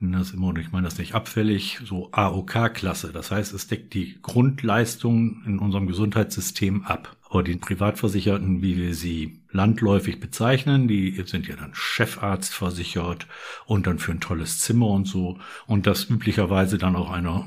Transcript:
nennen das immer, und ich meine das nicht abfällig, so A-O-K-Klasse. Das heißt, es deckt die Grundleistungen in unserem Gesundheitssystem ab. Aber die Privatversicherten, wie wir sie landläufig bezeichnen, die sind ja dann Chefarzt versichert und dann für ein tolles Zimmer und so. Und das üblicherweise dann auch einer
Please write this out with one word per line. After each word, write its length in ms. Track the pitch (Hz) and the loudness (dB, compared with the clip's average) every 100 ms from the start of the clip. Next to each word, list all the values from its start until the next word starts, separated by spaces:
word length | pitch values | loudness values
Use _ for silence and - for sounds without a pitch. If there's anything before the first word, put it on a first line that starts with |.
nennen 180 | 92 92 | 0 0
das 120 | 90 | -2
immer, 160 | 90 92 | -2 -2
und 120 | 80 | -2
ich 140 | 82 | -2
meine 100 | 92 | -2
das 140 | 87 - | -2 -4
nicht 180 | 87 113 | -4 -4
abfällig, 640 | - 113 107 98 95 - 113 | -2 0 2 2 -2 -8 -8
so 240 | 92 87 | -8 -2
A-O-K-Klasse. 1040 | - 98 95 90 113 117 - 95 - 80 | 2 2 2 -2 0 0 0 -4 -4 -6
Das 180 | 80 - | -10 -4
heißt, 220 | 101 98 | -4 -2
es 140 | 98 - | -8 -6
deckt 260 | 104 - | -8 -4
die 240 | 95 90 - | -6 -6 -8
Grundleistungen 1200 | - 120 135 139 113 107 120 - 120 117 113 - 110 | -2 4 4 2 2 2 2 0 2 4 2 -2 -4
in 140 | 98 | 0
unserem 280 | 104 98 92 | 0 0 0
Gesundheitssystem 960 | 90 107 110 101 - - - 98 98 | 0 2 2 0 -2 -6 0 0 0
ab. 320 | - - - - - | -2 -4 -8 -20 -2
Aber 140 | 95 | 0
die 140 | 90 87 | 2 -2
Privatversicherten, 1040 | - 95 101 - 110 98 98 98 95 90 | -4 0 0 0 0 0 2 0 0 0
wie 160 | 92 90 | 0 0
wir 160 | 87 | -2
sie 480 | 78 87 82 78 - _ | -4 -4 -4 -6 -10 _
landläufig 680 | 95 107 110 104 98 - - | 2 4 4 4 4 2 -4
bezeichnen, 680 | - - 117 135 143 139 120 | -8 0 2 4 4 4 4
die 340 | 104 95 95 90 | 2 2 -2 -4
sind 220 | 90 - | -6 -6
ja 100 | - | -10
dann 160 | 78 | -12
Chefarzt 800 | - - - 117 - 101 95 - | -8 -4 0 0 0 -2 -2 -4
versichert 760 | - 90 87 85 90 85 85 - - - - - | -4 -4 -4 -4 -4 -4 -6 -10 -16 -16 -12 0
und 220 | 104 90 | 2 2
dann 120 | 80 | 0
für 140 | - | -2
ein 80 | - | -4
tolles 380 | - 82 80 - | -4 -4 -4 -2
Zimmer 280 | - 117 110 | 2 4 6
und 180 | 98 95 | 4 2
so. 320 | 95 90 90 - - - | 0 -2 -4 -14 -14 0
Und 200 | 101 101 | 2 4
das 200 | 95 - | 2 2
üblicherweise 720 | 117 107 107 95 98 95 98 | 0 2 2 4 4 4 2
dann 180 | 92 90 | 2 2
auch 140 | 90 | 0
einer 360 | 87 87 90 | -2 -2 -2